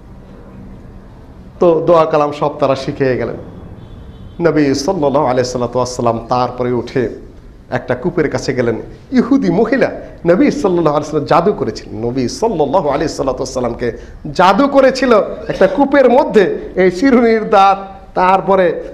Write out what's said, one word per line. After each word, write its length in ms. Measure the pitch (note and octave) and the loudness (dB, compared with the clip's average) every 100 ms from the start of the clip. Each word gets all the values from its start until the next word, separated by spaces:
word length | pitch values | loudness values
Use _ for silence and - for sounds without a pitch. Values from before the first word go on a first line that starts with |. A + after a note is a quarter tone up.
| - - - - - - - - - - - - - - - - | -20 -20 -20 -20 -20 -20 -20 -20 -20 -20 -20 -20 -20 -20 -14 0
তো 240 | F3+ D#3+ E3+ | 2 2 4
দোয়া 180 | E3 D#3+ | 4 4
কালাম 260 | D3+ D3 | 2 0
সব 260 | C#3+ D3+ - | -2 -4 -2
তারা 180 | C3+ C3+ | -2 -2
শিখে 420 | - - C3 A#2 | -4 -2 -2 -2
গেলেন। 180 | A2 - - - - - - - - - - - | -4 -8 -14 -18 -18 -18 -20 -20 -20 -20 -16 -2
নবী 320 | E3 D3+ C#3+ | 0 2 2
সাল্লাল্লাহু 520 | C3 - F#3 C#3+ C3+ C3+ | 0 -2 0 0 0 0
আলাইহি 240 | B2+ A#2+ | 0 -2
সাল্লাতু 300 | B2 A#2+ B2+ | -2 -4 -2
ওয়াসসালাম 460 | B2 - A2+ A2+ - | -4 -2 -2 -2 -2
তারপরে 440 | B2+ A#2+ - B2 | -2 -2 -4 -4
উঠে 560 | A#2+ A2+ C3+ A2 - - - - - - | -4 -4 -4 -4 -6 -18 -20 -20 -20 -8
একটা 260 | B2 - B2 | -6 -4 -4
কূপের 340 | F3+ E3 C#3 | -2 -2 -2
কাছে 240 | D#3+ - | -2 -4
গেলেন। 280 | B2 A#2 A2 - - - | -2 -2 -2 -8 -18 -4
ইহুদি 400 | B3+ - C#4 G3 | 0 2 2 2
মহিলা 400 | E3+ A3 C4 D#3+ - - - E3+ | 0 0 0 -2 -4 -14 -6 0
নবী 240 | F#3 C#4 | 2 2
সাল্লাল্লাহু 460 | - F#3+ F3 D#3 D3 | 0 0 0 0 0
আলাইহি 140 | D3 | -2
সাল্লাম 140 | D#3 C#3 | -4 2
জাদু 280 | D3+ F#3 | 2 2
করেছিলেন, 520 | F#3 A2+ G#2+ - G#2 A#2 | 0 -4 -6 -10 -8 -6
নবী 220 | C3+ A#2+ | -2 -4
সাল্লাল্লাহু 640 | - A#3 E3 C3+ F3+ D3 | -2 -2 0 0 0 0
আলাইহি 240 | C#3+ D#3 | -2 -2
সাল্লাতু 240 | - C3+ B2+ | -4 -4 -4
ওয়াসসালামকে 600 | C3 B2+ A#2+ A#2+ A#2+ A2+ - - D3+ | -6 -4 -4 -4 -6 -6 -12 -14 -8
জাদু 340 | C#3 F3+ G3+ C#4 | 2 4 4 4
করেছিল 540 | C4+ C4 C4 C4 G#3+ - - - | 4 4 4 2 4 2 -6 -6
একটা 200 | - F#3+ | 2 2
কূপের 420 | - C#4 C#4+ B3 | 2 2 4 4
মধ্যে। 640 | B3 D4 G#3 E3+ - - F#3 | 4 4 2 2 -2 -6 0
এই 160 | F#3 | 0
চিরুনির 580 | F3+ C#4 A#3+ A#3 A3+ F#3+ | 2 2 4 4 2 2
দাঁত, 280 | G3 G3 F#3+ G3 - - | 4 4 2 -4 -18 -8
তারপরে 680 | F3 F#3 F#3+ F#3+ F#3+ F3 E3 - | 0 2 2 2 2 2 0 -8